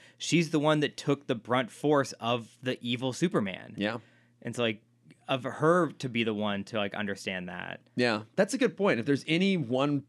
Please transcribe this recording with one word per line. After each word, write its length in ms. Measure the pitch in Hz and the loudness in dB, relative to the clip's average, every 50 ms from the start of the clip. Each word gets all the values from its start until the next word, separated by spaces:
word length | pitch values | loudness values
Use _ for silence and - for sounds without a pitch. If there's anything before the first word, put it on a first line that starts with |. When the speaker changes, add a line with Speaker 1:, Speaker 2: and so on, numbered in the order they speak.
| - - - - | -20 -20 -16 -10
Speaker 1:
She's 320 | - - 147 170 165 151 | -4 2 2 2 2 2
the 80 | 160 151 | 2 2
one 200 | 143 156 156 151 | 4 4 4 4
that 160 | 147 123 - - | 2 0 -2 -4
took 280 | - 143 143 139 - - | -2 0 0 0 0 -4
the 60 | 131 | -4
brunt 360 | 110 - 107 120 127 127 101 | -4 -2 0 0 0 0 -2
force 400 | - - - 147 151 143 127 - - | -6 -2 0 2 4 4 2 0 -4
of 340 | - 107 117 120 120 113 - - - - | -6 -2 -2 -2 -2 -2 -8 -16 -10 -6
the 140 | 127 123 - - | -6 -6 -4 -4
evil 260 | 120 123 117 127 131 127 | -4 -4 -2 -2 -4 -2
Superman. 600 | - 170 180 - 165 107 95 90 - - - - 110 | 0 0 0 0 0 -2 -2 -4 -8 -12 -12 -6 -4
Speaker 2:
Yeah. 200 | 101 107 117 120 - _ _ _ _ _ _ _ - | -2 -2 -2 -4 -8 _ _ _ _ _ _ _ -10
Speaker 1:
And 120 | 120 110 | -8 -4
so, 60 | 120 | 0
like, 200 | 120 113 110 104 _ _ _ _ _ - - _ _ - | 0 0 0 -2 _ _ _ _ _ -20 -20 _ _ -4
of 160 | 139 131 120 | -4 -2 -2
her 480 | 131 117 - 151 160 170 180 170 139 - | -4 -4 0 4 4 4 4 4 2 -2
to 140 | - - 131 | -4 -6 -2
be 160 | 113 117 113 | 0 0 2
the 120 | 113 110 | 2 0
one 280 | 104 104 104 101 98 98 | 0 0 -2 -2 -2 -4
to, 120 | - - 107 | -4 -2 -2
like, 160 | 104 101 - | -2 -2 -2
understand 560 | - 104 98 98 98 - 104 95 92 90 87 | -4 -4 -4 -4 -6 -6 -6 -6 -6 -6 -8
that. 320 | 90 90 92 90 90 - _ _ - | -8 -8 -8 -10 -10 -12 _ _ -2
Speaker 2:
Yeah, 280 | 120 123 120 110 104 110 - _ | 0 2 2 2 0 -2 -4 _
that's 180 | - 208 220 - | 0 0 2 2
a 60 | 220 | 0
good 180 | 262 208 165 - | 0 0 0 0
point. 220 | 196 202 143 113 | 0 0 2 0
If 80 | 110 139 | 2 0
there's 180 | 139 131 - - | 0 0 0 0
any 300 | 156 170 190 196 190 175 | 0 2 4 2 2 2
one 440 | 143 110 123 131 139 147 147 139 139 | 0 0 0 0 2 2 0 0 -2